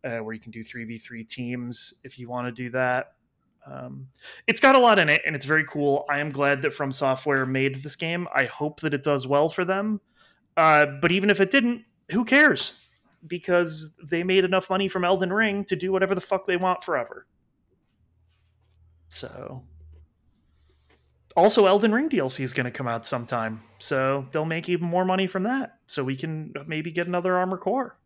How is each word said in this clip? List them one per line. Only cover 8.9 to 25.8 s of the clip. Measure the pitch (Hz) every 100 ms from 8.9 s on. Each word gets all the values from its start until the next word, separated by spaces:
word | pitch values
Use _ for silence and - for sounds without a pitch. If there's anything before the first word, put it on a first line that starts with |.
it | 143
does | 151 143 127
well | 143 156
for | 160
them. | 175 190 208 208 _ _ _ _ _ -
Uh, | 160 151 147 139
but | 170
even | 185 202
if | 190
it | 190
didn't, | 277 240 240 - _ _
who | 196
cares? | 226 269 302 151 - - _ _ _ _
Because | 156 175 - 175 170 156 156 _
they | 156 170
made | 180 185
enough | 185 185 180
money | 190 196
from | 190
Elden | 180 185 180
Ring | 202 220 202 196
to | 175
do | 185
whatever | 190 190
the | 190
fuck | - 190
they | 190 180
want | 185 180
forever. | - 147 117 - _ _ _ _ _ _ _ _ _ _ _ _ _ _ _ _ _ _ _
So, | - - - - 131 - - - - _ _ _ _ _ _ _ _ _ _ _ _ _ -
also, | 190 226 196
Elden | 202 220
Ring | 220 311
D | 226
L | 131
C | 131
is | 131
gonna | 135 123
come | - 127
out | 117 -
sometime, | 127 113 120 113 110 - _
so | - 139 131 139 135
they'll | 156
make | 160 160 165
even | 175 170
more | 175
money | 185 185 185
from | 190
that. | 196 269 262 _